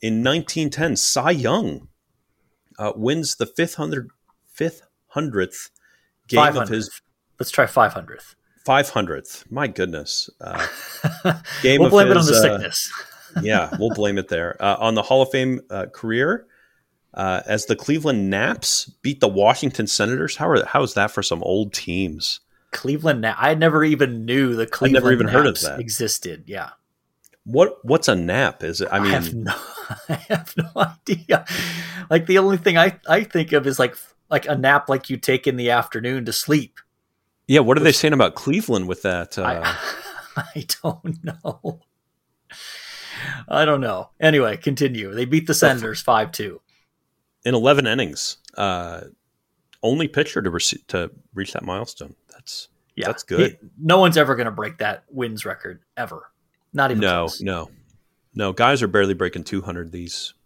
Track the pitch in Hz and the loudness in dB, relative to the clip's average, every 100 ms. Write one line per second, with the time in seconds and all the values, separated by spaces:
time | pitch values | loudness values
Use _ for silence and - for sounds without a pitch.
0 | 110 110 127 160 - 165 151 139 165 - | -2 0 0 0 -2 -4 -4 -2 -2 0
1 | - - 139 170 117 180 139 67 - _ | -2 0 0 0 0 0 -2 -8 -14 _
2 | _ _ _ _ _ _ _ - 104 113 | _ _ _ _ _ _ _ -8 -6 -2
3 | 113 156 147 - 110 - 170 - 156 143 | -2 -2 -2 -4 -4 -2 -2 -4 -6 -6
4 | 117 _ _ _ _ - 165 - _ _ | -8 _ _ _ _ -6 -6 -6 _ _
5 | _ 147 151 101 92 - - _ _ _ | _ -6 -2 0 -2 -4 -20 _ _ _
6 | _ _ - 120 147 123 110 113 104 - | _ _ -2 4 4 2 -2 -4 -6 -12
7 | _ _ _ - 123 - 120 - 107 - | _ _ _ -12 -2 0 2 4 2 2
8 | 85 64 - _ _ _ - 135 139 117 | -12 -18 -20 _ _ _ 0 2 2 -2
9 | 92 71 - - - 127 139 - 92 80 | -4 -6 -12 -18 -12 -6 -6 -4 -4 -6
10 | 73 - - - 87 87 - - - - | -8 -8 -8 -12 -12 -8 -8 -10 -16 -6
11 | 156 - 185 - - - 127 139 - 202 | -6 -2 -4 -4 -6 0 4 6 8 8
12 | 196 180 160 113 107 101 98 - - - | 8 6 6 6 6 2 -4 -6 -6 -10
13 | - - - - 104 104 78 85 110 104 | -16 -20 -10 -4 0 0 0 -2 -2 0
14 | 104 98 92 82 85 - 101 98 113 110 | 0 -2 -2 -2 -4 -2 -2 2 2 0
15 | 101 131 131 135 131 127 - 98 92 - | 4 4 4 2 0 -2 -6 -8 -10 -8
16 | 113 113 147 233 - _ _ _ _ _ | -4 0 0 -2 -6 _ _ _ _ _
17 | _ - 95 92 - 107 - 110 - 156 | _ -6 -4 -4 -2 -4 -2 -4 -2 -2
18 | 151 120 95 98 135 233 - - - - | 0 0 0 0 -2 -2 -4 -4 -4 -8
19 | - 139 113 95 104 127 139 - 107 - | -6 2 2 6 4 4 0 -2 -2 0
20 | 107 131 82 - 165 139 - 143 135 - | 0 -2 -4 -2 2 2 2 0 0 0
21 | 104 - 95 85 87 95 104 - - 87 | 0 -2 -4 -2 0 0 -2 -6 -4 -2
22 | 92 78 - - _ _ _ - 131 147 | -2 -4 -6 -8 _ _ _ -8 -4 -2
23 | 160 131 110 104 135 156 160 151 156 147 | 0 0 -2 0 0 4 4 4 4 4
24 | 135 117 113 131 131 113 110 - 135 135 | 2 0 -2 2 2 0 -2 0 4 6
25 | 127 123 107 127 143 - 78 71 120 - | 6 4 4 4 4 2 -4 -6 -8 -4
26 | 113 - 90 80 78 196 64 - _ _ | -4 -4 -8 -12 -12 -12 -12 -16 _ _
27 | _ _ _ _ - 131 190 - 113 160 | _ _ _ _ -2 4 4 2 0 2
28 | - 98 85 107 117 - 80 90 95 98 | 4 2 2 0 0 -2 -6 -6 -2 0
29 | 101 95 85 113 107 92 - - 403 - | 0 0 -2 -6 -6 -8 -10 -14 -14 -12
30 | - 147 - 190 - - 165 - 185 - | -8 -8 -4 -6 -4 -6 -6 -2 -2 -4
31 | - - - 190 - - 175 170 - - | -6 -4 0 0 0 -8 -6 -8 -10 -12
32 | - 165 165 190 190 190 170 165 180 - | 0 0 4 4 4 2 2 4 4 2
33 | - 175 214 175 165 147 135 131 127 - | 0 2 2 -2 2 2 2 2 0 -2
34 | - _ - 143 - 139 135 143 - 135 | -20 _ -4 -2 0 0 4 4 2 -2
35 | - 131 - 131 - 123 120 120 110 113 | -4 -4 0 0 0 0 2 2 0 -4
36 | 120 131 117 - - 151 117 - - _ | -4 -4 -4 -4 2 2 0 -12 -20 _
37 | _ _ _ _ - 143 117 147 156 - | _ _ _ _ 4 6 6 6 6 4
38 | 156 143 95 - - 175 220 110 90 90 | 4 4 4 2 -2 -2 0 -2 -2 -4
39 | 98 90 85 - 90 87 82 - - - | -2 -4 -4 -6 -4 -4 -4 -6 -8 -12
40 | - - - - 190 156 - - 165 165 | -14 -18 -12 -10 -8 -10 -8 -6 -6 -6
41 | 175 160 165 165 - - - 165 _ _ | -8 -10 -10 -10 -10 -10 -10 -12 _ _
42 | _ _ _ _ _ - - - - - | _ _ _ _ _ -20 -18 -18 -18 -18
43 | - - - - - - 156 143 120 92 | -16 -12 -10 -10 -2 2 2 2 0 -6
44 | 98 - 156 151 117 - - 131 139 117 | -8 0 4 4 2 0 -2 0 0 -2
45 | 98 107 127 156 160 156 151 127 110 107 | -6 -6 0 0 2 4 4 2 -4 -4
46 | - 113 107 - 104 85 _ _ _ _ | 2 2 0 -6 -10 -12 _ _ _ _
47 | _ _ _ _ 120 123 123 139 123 117 | _ _ _ _ -2 2 4 4 2 0
48 | 95 73 - - _ - 101 90 87 82 | -4 -6 -10 -10 _ -4 -2 -2 -6 -12
49 | - _ _ _ _ _ _ _ 113 143 | -16 _ _ _ _ _ _ _ -2 0
50 | 165 - 147 - 95 85 - - - 92 | 0 -2 -2 -2 -4 -2 -2 -4 -6 -6
51 | 85 - _ - 95 - 87 95 117 - | -6 -10 _ -10 -10 -8 -8 -8 -10 -14
52 | - - _ - - - - _ _ - | -18 -20 _ -20 -16 -16 -16 _ _ -8
53 | 104 - - 85 - - 104 - 160 185 | -8 -8 -4 0 0 -2 -18 -6 2 6
54 | 185 165 139 123 117 101 107 82 107 101 | 6 4 2 0 -4 -6 -8 -6 -6 -6
55 | _ 135 120 107 101 - 92 87 _ - | _ -8 -6 -6 -10 -10 -12 -16 _ -12
56 | 113 - - _ _ _ _ 147 135 113 | -10 -12 -20 _ _ _ _ -2 0 2
57 | 101 87 82 - 98 87 80 _ _ _ | 2 0 -2 -4 -6 -6 -8 _ _ _
58 | _ _ _ - 101 95 120 139 110 101 | _ _ _ -6 -4 2 2 4 2 2
59 | 98 90 90 90 - 98 95 87 85 87 | 2 2 -4 -6 -8 -6 -6 -10 -10 -12
60 | 85 - - - | -12 -12 -14 -16